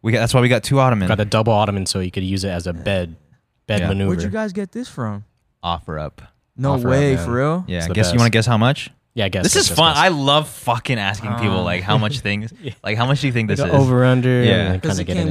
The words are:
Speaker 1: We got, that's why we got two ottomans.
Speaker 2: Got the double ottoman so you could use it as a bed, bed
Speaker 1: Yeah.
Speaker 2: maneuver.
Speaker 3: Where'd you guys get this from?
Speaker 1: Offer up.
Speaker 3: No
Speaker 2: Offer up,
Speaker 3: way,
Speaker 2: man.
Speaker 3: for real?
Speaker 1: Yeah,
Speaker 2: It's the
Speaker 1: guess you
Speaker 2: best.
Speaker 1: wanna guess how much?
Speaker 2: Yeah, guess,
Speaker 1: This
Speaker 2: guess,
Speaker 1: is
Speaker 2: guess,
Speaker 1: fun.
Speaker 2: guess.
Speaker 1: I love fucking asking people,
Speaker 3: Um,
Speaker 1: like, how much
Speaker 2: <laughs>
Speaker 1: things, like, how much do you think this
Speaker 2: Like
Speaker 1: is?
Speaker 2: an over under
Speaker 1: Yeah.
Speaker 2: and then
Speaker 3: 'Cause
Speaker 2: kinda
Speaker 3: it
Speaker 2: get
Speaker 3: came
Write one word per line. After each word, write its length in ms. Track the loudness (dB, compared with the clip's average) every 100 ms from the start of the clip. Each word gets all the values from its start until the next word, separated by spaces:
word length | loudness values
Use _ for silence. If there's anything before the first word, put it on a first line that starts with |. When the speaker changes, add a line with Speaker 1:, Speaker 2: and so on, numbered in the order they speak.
Speaker 1:
We 80 | 0
got, 80 | 0
that's 140 | 2 2
why 60 |
we 60 | 4
got 140 | 2
two 160 | 2 2
ottomans. 280 | 4 2 0
Speaker 2:
Got 80 | 0
the 80 | 0
double 260 | 0 2
ottoman 360 | 2 2 -2 -4
so 140 | -4
you 100 | -4
could 120 | -4
use 200 | -4 -4
it 60 | -4
as 180 | -6 -6
a 60 |
bed, 420 | -6 -4 -4 -4 -10 _ _ _ _ -6
bed 140 | -2
Speaker 1:
Yeah. 80 | -2
Speaker 2:
maneuver. 220 | 0 -2
Speaker 3:
Where'd 120 | -2
you 80 | -4
guys 240 | -4 -6
get 180 | -6 -8
this 160 | -10 -12
from? 360 | -8 -8 -8 -14 _ _ _
Speaker 1:
Offer 340 | -6 -6 -6 -8
up. 240 | -8 -12 -20 _ _ -6
Speaker 3:
No 180 | -2
Speaker 2:
Offer 140 | 0 0
up, 20 |
Speaker 3:
way, 240 | 2 2 0
Speaker 2:
man. 100 | -2
Speaker 3:
for 60 |
real? 320 | -2 -2 -2 -4
Speaker 1:
Yeah, 120 | -4
Speaker 2:
It's 80 | -2
the 60 | 0
Speaker 1:
guess 100 | 2
you 20 |
Speaker 2:
best. 60 | 4
Speaker 1:
wanna 100 | 4
guess 160 | 4 2
how 140 | 2
much? 320 | 2 0 -6 _ _ -4
Speaker 2:
Yeah, 120 | -2
guess, 160 | 0
Speaker 1:
This 100 | 0 2
Speaker 2:
guess, 80 |
Speaker 1:
is 60 | 2
Speaker 2:
guess, 80 | 4
Speaker 1:
fun. 180 | 4 4
Speaker 2:
guess. 80 |
Speaker 1:
I 40 | 2
love 380 | 2 2 2 0
fucking 500 | -8 -2 -2 -2 -2
asking 340 | -2 -4 -6
people, 240 | -2 0 0
Speaker 3:
Um, 80 | -2
Speaker 1:
like, 160 | -4
how 160 | 0 0
much 220 | 0 -4
Speaker 2:
<laughs> 20 |
Speaker 1:
things, 320 | -4 -4 -6 -12 -14 -12
like, 120 | -8 -2
how 100 | 0
much 140 | 0
do 80 | 0
you 60 |
think 160 | 0 -2
this 100 | -2
Speaker 2:
Like 80 | 2
Speaker 1:
is? 40 | 4
Speaker 2:
an 60 |
over 240 | 4 4 4
under 240 | 4 2 4
Speaker 1:
Yeah. 80 | 4
Speaker 2:
and 200 | 2 2 -2
then 40 |
Speaker 3:
'Cause 120 | -2
Speaker 2:
kinda 100 | -4
Speaker 3:
it 40 | -2
Speaker 2:
get 80 | -2
Speaker 3:
came 100 | -2